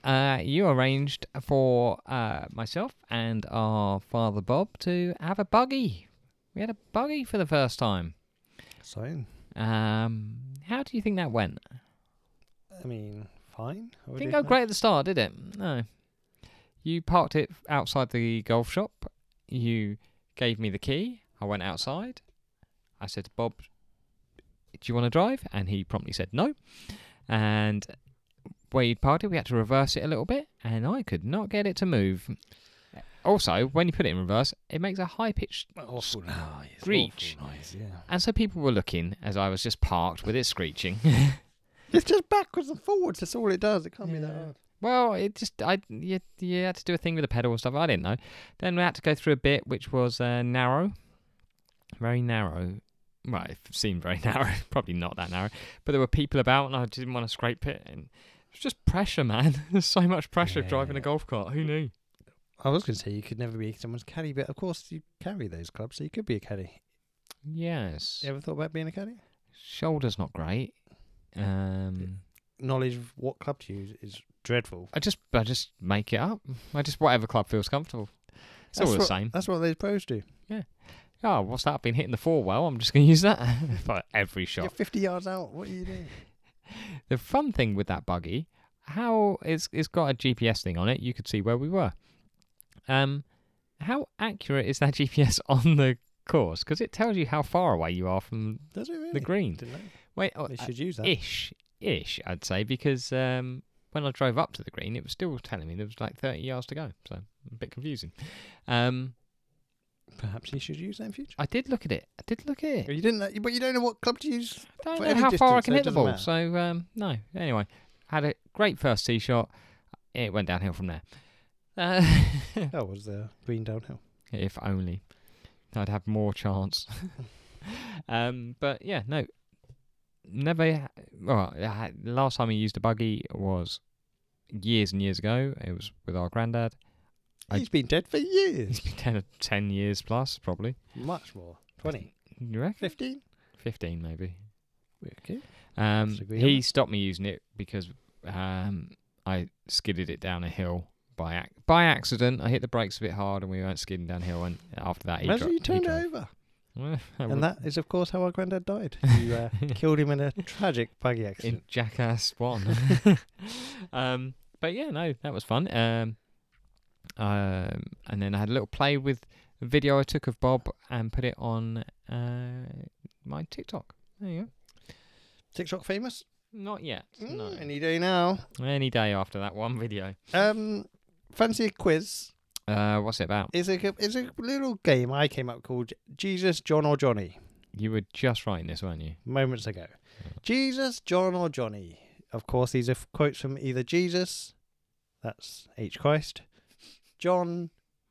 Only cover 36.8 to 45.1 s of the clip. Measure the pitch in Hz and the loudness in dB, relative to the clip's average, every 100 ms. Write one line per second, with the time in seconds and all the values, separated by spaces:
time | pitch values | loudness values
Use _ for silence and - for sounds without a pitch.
36.8 | 180 202 78 - 85 73 71 73 76 92 | 0 2 2 -2 -10 -10 -12 -12 -14 -12
37.8 | 107 90 - 180 202 214 214 175 139 107 | -12 -12 -4 0 2 2 2 2 2 4
38.8 | - 87 85 104 104 98 98 95 - - | 2 -2 -2 -4 -4 0 0 0 -2 0
39.8 | - 90 85 82 - 120 - - 85 - | 2 2 2 0 -2 0 0 -2 -4 -2
40.8 | 92 107 143 120 139 135 - _ _ _ | -4 2 6 6 6 2 -8 _ _ _
41.8 | - 339 - 381 - 415 - - 277 311 | 2 4 6 4 6 2 2 -2 -4 -4
42.8 | - 403 359 185 180 240 220 190 214 202 | 0 2 2 -2 -6 -2 0 2 2 2
43.8 | 165 - 180 160 151 156 160 135 _ - | -2 -10 -6 -4 -6 -8 -10 -14 _ -6
44.8 | 220 254 240 | 2 4 4